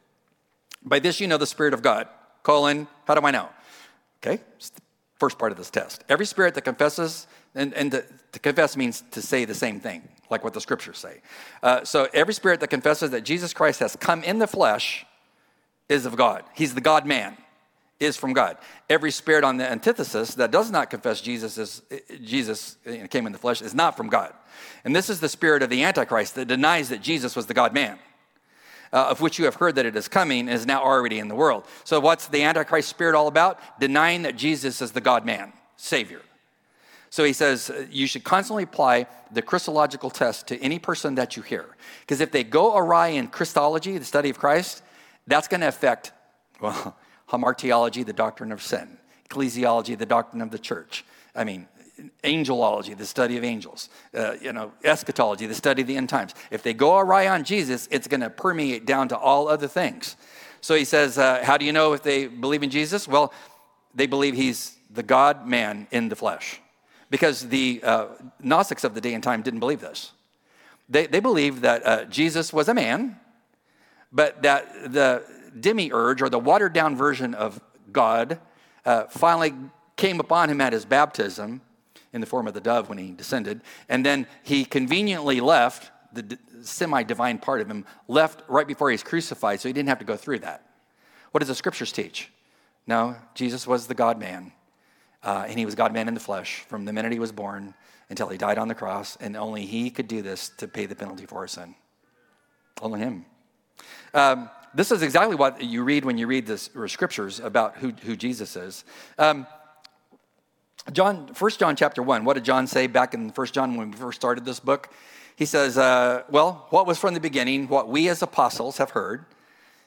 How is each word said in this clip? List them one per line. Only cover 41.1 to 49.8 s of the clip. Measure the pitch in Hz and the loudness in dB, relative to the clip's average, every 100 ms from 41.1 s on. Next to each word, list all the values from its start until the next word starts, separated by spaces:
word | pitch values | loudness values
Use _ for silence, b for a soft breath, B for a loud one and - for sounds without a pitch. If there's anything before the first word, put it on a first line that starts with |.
that | 131 120 - | -2 -4 -6
you | |
hear. | - 87 - B B B - | -8 -8 -8 B B B -4
'Cause | 139 | -2
if | 156 | 0
they | 139 | 0
go | 110 151 214 208 | 2 4 4 4
awry | 165 170 170 | 4 4 4
in | 147 117 | 0 -4
Christology, | - 170 147 147 160 180 190 | -4 -2 2 2 0 -4 -6
the | |
study | 123 147 143 | -2 0 0
of | 123 | 0
Christ, | 143 160 180 - b b b b - | 2 2 0 -10 b b b b 0
that's | 143 - | 0 2
gonna | 180 156 | 0 0
affect, | - 135 120 - - _ _ _ - | 0 0 0 -4 -20 _ _ _ -8
well, | 104 - 110 - _ | -6 -6 -10 -14 _
<laughs> | _ - | _ -6
hamartiology, | 123 123 123 127 120 120 117 | -2 0 0 2 2 2 -2
the | 113 | -6
doctrine | 107 110 - 110 | -2 -2 -4 -10
of | 104 | -10
sin, | - 95 80 - b b - | -6 -6 -6 -20 b b -10
ecclesiology, | 139 131 117 123 117 | -4 -4 0 2 2